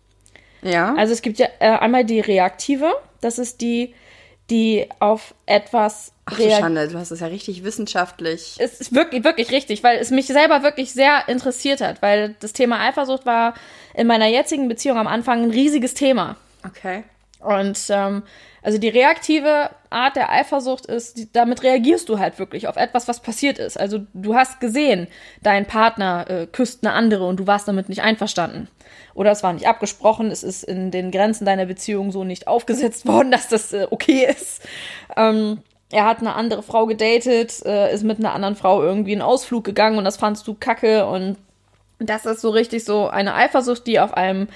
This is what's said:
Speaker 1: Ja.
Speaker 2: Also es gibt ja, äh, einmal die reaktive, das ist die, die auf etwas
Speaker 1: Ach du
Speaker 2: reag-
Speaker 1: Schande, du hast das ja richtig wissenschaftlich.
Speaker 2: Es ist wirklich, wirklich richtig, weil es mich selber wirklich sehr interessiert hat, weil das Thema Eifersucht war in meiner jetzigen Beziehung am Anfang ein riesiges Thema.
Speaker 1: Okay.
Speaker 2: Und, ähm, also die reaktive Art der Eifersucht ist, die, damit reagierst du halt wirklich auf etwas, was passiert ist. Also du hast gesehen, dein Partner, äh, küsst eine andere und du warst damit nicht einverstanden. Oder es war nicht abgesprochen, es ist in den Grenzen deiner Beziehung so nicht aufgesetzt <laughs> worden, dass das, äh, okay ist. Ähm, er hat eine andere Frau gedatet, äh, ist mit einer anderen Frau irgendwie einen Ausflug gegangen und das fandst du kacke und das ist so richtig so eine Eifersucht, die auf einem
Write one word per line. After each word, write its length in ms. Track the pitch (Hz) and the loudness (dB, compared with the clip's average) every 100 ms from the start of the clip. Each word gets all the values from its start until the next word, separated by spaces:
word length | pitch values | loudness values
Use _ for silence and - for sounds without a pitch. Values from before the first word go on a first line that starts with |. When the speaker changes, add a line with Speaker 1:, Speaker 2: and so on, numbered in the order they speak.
| _ _ _ - _ _ | _ _ _ -20 _ _
Speaker 1:
Ja. 340 | 185 170 185 285 | -2 0 2 2
Speaker 2:
Also 180 | 214 | 2
es 80 | 233 | 0
gibt 160 | 247 214 | -4 0
ja, 80 | 254 - | 0 2
äh, 80 | 220 | 2
einmal 340 | 220 220 254 | 4 2 2
die 160 | 226 226 | 2 0
reaktive, 720 | 208 190 185 - - 277 311 523 - _ | 2 2 2 -2 -4 0 0 -2 -6 _
das 160 | 233 233 | -6 -4
ist 240 | 240 - | -8 -6
die, 320 | 233 233 247 - - - - _ - | -4 -2 -4 -10 -20 -20 -20 _ -2
die 360 | 226 226 208 - - | 0 2 2 -2 -2
auf 340 | 208 220 - _ - | 0 0 -4 _ 0
etwas 640 | 202 - 233 214 - - _ - | 0 2 0 0 -2 -14 _ -12
Speaker 1:
Ach 100 | 214 | 0
du 60 | |
Speaker 2:
reag- 160 | 220 208 | 4 4
Speaker 1:
Schande, 280 | 170 160 151 | 2 0 -2
du 100 | 170 | -6
hast 120 | 175 | -10
das 100 | 165 | -10
ja 60 | 165 | -8
richtig 380 | 190 - 180 | -8 -10 -10
wissenschaftlich. 920 | 190 220 208 185 180 - 165 165 - - | -10 -8 -4 -4 -4 -6 -6 -6 -10 -6
Speaker 2:
Es 220 | - - | -6 -6
ist 140 | - | -2
wirklich, 300 | 247 330 254 | 0 0 0
wirklich 260 | 294 330 - | 0 0 -2
richtig, 320 | 269 - 214 | -2 -2 2
weil 160 | 240 233 | 2 2
es 120 | 233 | 2
mich 160 | 262 262 | 0 2
selber 360 | 277 311 294 | 4 6 4
wirklich 300 | 285 294 254 | 2 -2 -6
sehr 340 | 240 269 294 - | 2 4 4 0
interessiert 540 | 247 262 247 277 277 | -2 -2 -4 -2 0
hat, 180 | 208 - | -2 -2
weil 340 | 202 208 214 214 | 2 2 0 -6
das 140 | 214 | -12
Thema 260 | - 240 220 | 0 0 2
Eifersucht 460 | 233 285 269 262 262 | 0 0 -2 -2 0
war 260 | 233 233 233 - - - | 0 0 -2 -16 -20 -10
in 140 | - 233 | 0 2
meiner 200 | 226 220 | 4 4
jetzigen 400 | 240 302 302 254 | 2 0 -2 -2
Beziehung 280 | 233 277 226 | -2 0 0
am 100 | 214 | 0
Anfang 360 | 220 247 233 | -2 0 0
ein 80 | 233 | 2
riesiges 420 | 226 285 294 240 | 2 2 2 -2
Thema. 440 | - 277 240 156 - _ _ 185 | 0 2 2 0 -8 _ _ -18
Speaker 1:
Okay. 380 | - 190 185 226 _ _ _ | -12 -10 -10 -12 _ _ _
Speaker 2:
Und, 380 | - 202 196 208 - | -2 0 0 -4 -2
ähm, 320 | 202 196 202 202 - - _ | 0 0 -4 -10 -20 -20 _
also 160 | - 214 | -2 0
die 100 | 220 | 2
reaktive 800 | 226 269 330 - 311 285 294 285 - _ | 4 4 2 0 0 2 0 0 -6 _
Art 260 | 226 262 269 | -2 -2 0
der 160 | - | 0
Eifersucht 540 | - 202 277 254 262 - | 0 0 -2 -4 -6 -6
ist, 320 | 233 240 233 | -10 -8 -14
die, 120 | 220 | -2
damit 320 | 233 233 247 | 0 2 2
reagierst 460 | 262 262 240 339 269 | 2 4 4 2 0
du 100 | 214 | -2
halt 200 | 185 - | -2 -4
wirklich 280 | 190 180 - | -10 -8 -6
auf 80 | - | -2
etwas, 300 | 240 240 - | -2 -2 -4
was 140 | 226 | -6
passiert 380 | - 220 277 - | -8 -2 -2 -2
ist. 200 | - - | -8 -6
Also 220 | 202 214 202 | -4 -4 -8
du 200 | 180 202 | -10 0
hast 240 | 233 262 - | 2 2 0
gesehen, 460 | 240 247 294 190 175 - - - | -4 2 2 2 -2 -14 -20 -4
dein 240 | 208 202 208 | 0 0 0
Partner, 580 | 220 226 220 190 175 - | 2 2 2 -2 -2 -4
äh, 160 | 180 165 | -6 -6
küsst 380 | - 240 - 214 | -2 -4 -2 -2
eine 80 | |
andere 320 | - 226 202 180 | 2 2 2 0
und 100 | 185 | -2
du 80 | 196 | 0
warst 220 | 202 - | 0 0
damit 220 | 190 185 | -4 -4
nicht 100 | 190 | -2
einverstanden. 680 | 214 220 208 - 165 - - _ _ - - | -2 0 -2 -2 -4 -6 -14 _ _ -20 -16
Oder 180 | - 208 | 0 2
es 120 | 202 | 2
war 100 | 185 | 0
nicht 160 | 170 - | 0 0
abgesprochen, 640 | - 202 - 208 220 220 | 0 -4 0 0 2 -2
es 120 | 165 | -4
ist 220 | - - | -8 -10
in 260 | - 185 185 | -8 -6 -4
den 200 | 185 185 | -4 -4
Grenzen 340 | 185 214 214 | 0 0 0
deiner 220 | 202 190 185 | 0 0 -2
Beziehung 440 | 185 - 202 196 | -6 -6 -4 -4
so 140 | 190 | -6
nicht 220 | 185 180 - | -8 -8 -2
aufgesetzt 580 | 233 - 269 247 - 233 | -2 0 -2 -2 -2 0
<laughs> 0 | |
worden, 240 | - 269 | 2 2
dass 180 | 247 - | 0 0
das, 260 | 226 - | -2 -2
äh, 120 | 202 190 | -4 -4
okay 340 | 220 - 262 262 | 0 2 4 4
ist. 320 | - - - - - - - - | 2 -6 -14 -16 -16 -16 -16 -8
Ähm, 440 | - 220 220 214 214 - _ _ | 0 2 2 -2 -4 -10 _ _
er 140 | 214 208 | 2 2
hat 140 | 220 | 2
eine 140 | 226 | -2
andere 280 | 208 226 208 | -4 -4 -4
Frau 240 | - 226 220 | -2 0 0
gedatet, 760 | 214 220 233 247 233 233 - - | 0 2 2 2 0 0 -4 -2
äh, 260 | 202 202 | 0 2
ist 80 | 208 | 0
mit 160 | 214 214 | -2 -2
einer 140 | 214 | -2
anderen 240 | - 202 208 | -2 -4 0
Frau 260 | 190 196 | 2 4
irgendwie 300 | 156 196 196 | 2 0 -2
einen 100 | 208 | -2
Ausflug 400 | 123 254 - 240 | 2 0 0 -6
gegangen 340 | 208 202 220 214 | -4 2 2 2
und 60 | |
das 120 | 190 - | -2 -2
fandst 320 | 214 208 - | -4 -4 -8
du 60 | |
kacke 520 | 214 - 226 220 220 - | -4 -2 2 2 2 2
und 300 | 185 190 202 _ _ _ _ _ _ | -2 -4 -8 _ _ _ _ _ _
das 240 | 220 214 220 | -6 -4 -4
ist 140 | 220 | -2
so 80 | 226 | 0
richtig 340 | 220 233 233 | 2 0 -4
so 220 | 220 208 202 | -2 0 0
eine 260 | 196 202 | 0 -2
Eifersucht, 520 | - 254 277 247 240 240 | 2 4 4 0 -4 0
die 140 | 208 | 2
auf 140 | 202 | 2
einem 340 | - 185 190 202 | 0 0 -2 -6